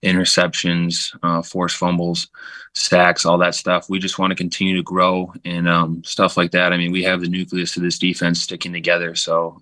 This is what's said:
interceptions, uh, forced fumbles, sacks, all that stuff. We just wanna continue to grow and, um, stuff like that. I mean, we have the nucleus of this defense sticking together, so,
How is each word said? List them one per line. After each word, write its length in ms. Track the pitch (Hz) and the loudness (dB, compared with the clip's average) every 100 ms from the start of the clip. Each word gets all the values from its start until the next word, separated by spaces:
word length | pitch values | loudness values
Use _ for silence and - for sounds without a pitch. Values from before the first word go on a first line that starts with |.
interceptions, 1120 | 90 92 90 - 90 - 90 87 87 85 - - | 0 2 4 4 2 0 0 0 0 -2 -6 -4
uh, 180 | 87 82 | 0 0
forced 360 | - 92 87 - | -2 -4 -2 0
fumbles, 520 | 90 87 87 85 - - - - - | 0 0 0 -2 -6 -12 -18 -18 -12
sacks, 500 | - - 90 87 87 | -6 2 4 4 4
all 140 | 82 87 | 2 4
that 160 | 87 | 4
stuff. 340 | 85 - 90 - | 0 0 0 0
We 100 | 95 | -4
just 200 | 92 - | -4 0
wanna 160 | 95 | 0
continue 420 | 92 87 - 95 92 | 0 -4 -2 0 0
to 60 | |
grow 500 | 82 92 92 92 90 - | -2 2 2 2 -4 -8
and, 220 | 85 87 85 | -8 -2 2
um, 340 | 85 82 82 | 2 2 -2
stuff 320 | - - 92 - | -6 0 0 2
like 140 | 87 | 0
that. 220 | 90 90 | 2 2
I 40 | 87 | 2
mean, 160 | 87 | 0
we 100 | 92 | 0
have 180 | 92 92 | 0 0
the 60 | 87 | -2
nucleus 480 | 90 90 92 87 - | -2 -2 -4 -4 -2
of 60 | |
this 160 | 87 85 | -2 0
defense 440 | 90 90 87 85 | 0 2 0 0
sticking 300 | - 90 90 | -4 -8 -8
together, 420 | 87 82 87 85 | -4 0 0 0
so, 440 | 82 - 82 82 - | -4 0 0 -2 -6